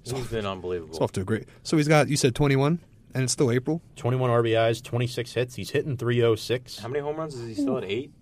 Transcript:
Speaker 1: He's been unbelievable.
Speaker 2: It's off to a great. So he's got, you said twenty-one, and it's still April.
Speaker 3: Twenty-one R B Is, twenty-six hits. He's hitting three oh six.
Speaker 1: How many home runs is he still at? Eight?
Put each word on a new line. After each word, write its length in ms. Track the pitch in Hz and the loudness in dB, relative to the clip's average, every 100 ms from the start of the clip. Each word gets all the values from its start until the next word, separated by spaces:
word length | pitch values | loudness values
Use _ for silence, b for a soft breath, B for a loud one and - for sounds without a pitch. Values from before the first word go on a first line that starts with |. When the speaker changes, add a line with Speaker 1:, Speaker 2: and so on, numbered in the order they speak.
Speaker 1:
He's 240 | - 131 120 | -8 -8 -4
been 180 | 113 101 | -4 -4
unbelievable. 440 | 95 90 90 80 | -6 -6 -6 -6
Speaker 2:
It's 80 | 80 | -4
off 140 | 120 | -2
to 80 | - | -2
a 20 | |
great. 240 | 98 107 - B | -4 -4 -6 B
So 140 | - 165 | 0 0
he's 100 | 147 | 4
got, 220 | 156 135 | 4 4
you 80 | 143 | 2
said 180 | - - | 2 2
twenty-one, 440 | 147 135 139 175 - - - | 2 4 2 0 -4 -20 -8
and 100 | 131 | -4
it's 80 | 127 | -2
still 160 | - 135 | 2 2
April. 300 | 120 123 160 - - | 2 0 -4 -4 -6
Speaker 3:
Twenty-one 340 | 117 127 127 | -2 0 2
R 140 | 120 | 4
B 100 | 117 | 4
Is, 280 | 113 113 117 | 4 4 2
twenty-six 520 | - 120 123 123 117 | -2 -2 -2 -2 -4
hits. 220 | - 127 - | -2 -2 -4
He's 140 | 92 | -2
hitting 260 | 143 160 123 | -2 -2 -2
three 260 | 117 120 | 0 4
oh 120 | 117 110 | 4 4
six. 440 | - 123 123 - | 0 -4 -4 -12
Speaker 1:
How 100 | 113 | -6
many 100 | 143 | -4
home 160 | 143 151 | -4 -6
runs 200 | 160 156 | -6 -8
is 120 | - | -8
he 60 | 294 | -2
still 160 | 277 - | 0 0
at? 80 | 95 | -2
Eight? 260 | 107 147 - | -4 -6 -14